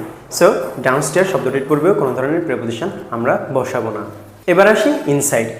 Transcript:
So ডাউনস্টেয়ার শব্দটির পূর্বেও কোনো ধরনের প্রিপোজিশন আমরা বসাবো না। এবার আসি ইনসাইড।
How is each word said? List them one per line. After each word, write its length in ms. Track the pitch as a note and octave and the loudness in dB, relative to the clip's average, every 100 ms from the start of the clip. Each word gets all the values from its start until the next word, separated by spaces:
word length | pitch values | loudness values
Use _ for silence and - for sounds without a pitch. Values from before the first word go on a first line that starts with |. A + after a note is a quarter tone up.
| G#2+ - - - | -8 -14 -8 2
So 120 | F3+ B3 - - | 4 4 -4 -2
ডাউনস্টেয়ার 460 | C3 C3+ D3 F3+ F#3 | 0 0 0 0 2
শব্দটির 320 | D3+ B2+ C3+ C#3 | 0 -2 -2 0
পূর্বেও 260 | D3 D#3+ | 2 2
কোনো 200 | G3+ C3 | 2 0
ধরনের 260 | B2 C3 E3 | 0 -2 -2
প্রিপোজিশন 500 | D3 A#2+ A2+ A2+ G3 - - | -2 -4 -4 -6 -6 -8 -8
আমরা 360 | A#2 B2 D#3 - | -4 0 0 -2
বসাবো 360 | C3 B2 B2+ A2 | -4 -2 -4 -4
না। 140 | G#2 G2+ - - - - | -6 -10 -14 -20 -8 0
এবার 220 | F3 G3+ | 4 6
আসি 240 | G#3+ D4 D4 - | 4 2 0 0
ইনসাইড। 400 | C#3+ C#3 B2 A2+ - | 0 2 0 -2 -6